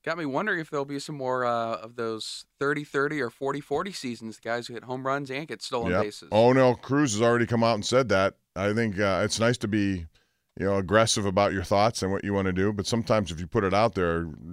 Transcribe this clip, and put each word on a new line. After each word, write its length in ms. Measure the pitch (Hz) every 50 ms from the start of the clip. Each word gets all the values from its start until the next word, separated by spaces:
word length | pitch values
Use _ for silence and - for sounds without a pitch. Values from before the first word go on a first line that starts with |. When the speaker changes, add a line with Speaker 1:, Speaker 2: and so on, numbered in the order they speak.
Speaker 1:
Got 140 | - 151 165
me 80 | 175 160
wondering 360 | 139 131 147 196 214 196 170
if 100 | 160 -
there'll 160 | 156 147 139
be 120 | 143 143 139
some 180 | - - 156
more, 280 | 143 131 127 127 127 123
uh, 300 | 120 120 117 117 113 113
of 220 | 85 107 117 120
those 500 | 120 117 113 113 110 110 - - - - _ _ -
thirty 260 | 139 143 151 147 147
thirty 360 | - - 139 139 147 151 147
or 80 | 123 117
forty 320 | - - 135 139 143 143
forty 320 | 143 - 143 147 180 196
seasons, 480 | 175 - - 127 117 107 113 113 107 -
guys 260 | - 113 117 120 117
who 60 | -
hit 120 | 120 110 107
home 220 | 120 127 131 131
runs 240 | 135 135 143 143 131
and 160 | 131 139 165
get 140 | 156 117 -
stolen 300 | - - 131 120 117 92
Speaker 2:
Yep. 120 | 90 95
Speaker 1:
bases. 260 | 107 104 - - - -
Speaker 2:
Oh, 220 | 98 107 117 123 131
no, 200 | 131 131 127 117
Cruz 380 | - - - 135 143 151 131
has 80 | 101 104
already 240 | 120 117 117 120 117
come 180 | 98 120 113
out 120 | 117 117 117
and 100 | 101 98
said 240 | - 117 127 135 104
that. 280 | 101 95 95 98 - _ _ _ -
I 160 | - 95 104
think, 260 | 107 113 117 110 95 92
uh, 220 | 104 98 95 87
it's 160 | 104 107 - -
nice 200 | 113 117 123 -
to 100 | - 107
be, 380 | 101 107 101 98 98 90 82 - _ _ _ _ _ _ _ _ - -
you 60 | 87
know, 140 | 98 98 98
aggressive 480 | 95 85 101 110 113 113 - 117 98
about 260 | 101 92 101 101 98
your 120 | 92 95 92
thoughts 380 | - 107 98 104 117 - -
and 80 | 98 92
what 140 | 98 98 -
you 80 | 101
wanna 220 | 101 98 95 95 90
do, 180 | 92 95 104
but 140 | 107 101 92
sometimes 440 | - 120 117 110 - 113 110 101 82
if 100 | 87 78
you 60 | 90
put 160 | 80 - 117
it 120 | 98 92 92
out 200 | 101 113 117 -
there, 320 | 98 90 85 82 82 85 82 71 - - 82